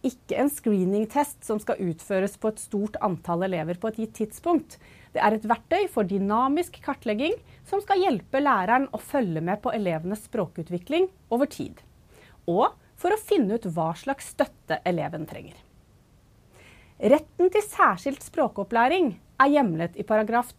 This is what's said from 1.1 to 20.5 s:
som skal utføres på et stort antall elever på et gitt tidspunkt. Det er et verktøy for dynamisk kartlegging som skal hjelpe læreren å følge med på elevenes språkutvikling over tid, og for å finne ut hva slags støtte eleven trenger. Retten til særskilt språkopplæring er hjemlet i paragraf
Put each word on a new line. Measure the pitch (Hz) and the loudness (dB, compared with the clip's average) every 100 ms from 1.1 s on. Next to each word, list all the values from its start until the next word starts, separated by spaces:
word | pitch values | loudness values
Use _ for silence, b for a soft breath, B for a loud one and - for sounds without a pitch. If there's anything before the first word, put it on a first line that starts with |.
| 285 294 - - | 0 -2 -4 -6
som | 214 | -6
skal | - 214 | -2 -4
utføres | 185 165 - 196 196 - | -2 -6 -4 -2 -2 -2
på | 220 | -4
et | 214 | -4
stort | - 202 208 - | -6 -4 -4 -2
antall | 208 165 - 170 190 | -4 -4 -4 -2 -2
elever | 180 156 175 | -4 -4 -6
på | 226 | -6
et | 220 | -6
gitt | 220 - | -8 -6
tidspunkt. | 214 - 339 339 - - B B B - | -8 -6 0 0 -2 -18 B B B 0
Det | |
er | 208 214 | 2 2
et | 214 | 0
verktøy | 226 - 349 381 | -2 0 0 0
for | - 190 | 0 0
dynamisk | 196 196 214 262 294 349 - | 0 0 2 2 0 -2 -6
kartlegging | - 277 240 208 302 453 b b - | -8 -6 -2 -2 0 -2 b b -4
som | 392 | -4
skal | 403 392 | 0 2
hjelpe | 381 226 - 269 | 2 0 -2 0
læreren | 285 226 185 247 269 | 2 2 2 2 0
å | 214 | -6
følge | - - 208 156 | -4 -2 0 -2
med | 170 208 | -2 -2
på | 247 | -2
elevenes | 226 190 160 170 208 - | -2 -2 -2 -4 -8 -6
språkutvikling | 233 180 - 160 175 180 311 370 - - | -4 -4 -6 -8 -8 -2 0 0 -2 -4
over | 233 285 | 0 0
tid, | - - - - _ - b b b | -2 -10 -12 -20 _ -20 b b b
og | - 175 262 - b b | -2 2 2 0 b b
for | 349 427 | 0 0
å | |
finne | - 403 202 226 | 0 2 2 0
ut | 196 | -4
hva | 165 160 170 | -2 -2 -4
slags | - - - - | -6 -8 -8 -2
støtte | 196 - - 156 | -2 -4 -6 -4
eleven | - 170 151 165 156 | -2 -2 -4 -8 -10
trenger. | - 160 - - _ _ _ _ _ _ _ _ b b b b b | -12 -18 -20 -20 _ _ _ _ _ _ _ _ b b b b b
Retten | 208 294 - - 359 | 4 4 4 0 2
til | 415 | 2
særskilt | 415 - 320 185 277 269 | -2 2 2 2 -4 -8
språkopplæring | - - 277 - 196 226 247 359 302 175 - - | -8 -2 -2 -2 -2 2 4 4 0 -2 -8 2
er | 277 | 4
hjemlet | 294 240 160 170 - | 6 2 0 -4 -6
i | 190 | 0
paragraf | 220 214 233 240 | 0 2 0 -2